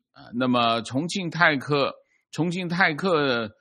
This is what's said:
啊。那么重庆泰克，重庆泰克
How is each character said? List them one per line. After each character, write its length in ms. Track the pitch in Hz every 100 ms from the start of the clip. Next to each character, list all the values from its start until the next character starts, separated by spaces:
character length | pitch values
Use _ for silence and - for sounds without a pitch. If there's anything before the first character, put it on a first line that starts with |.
| _
啊。 180 | 135 135 120
那 120 | 127
么 340 | 123 117 113
重 260 | 110 127 170
庆 240 | 196 170
泰 260 | 156 170 143
克， 340 | 131 147 123 - _ _ _
重 200 | - 170
庆 180 | 175 175
泰 240 | 175 180
克 560 | 147 190 160 139 120 107 -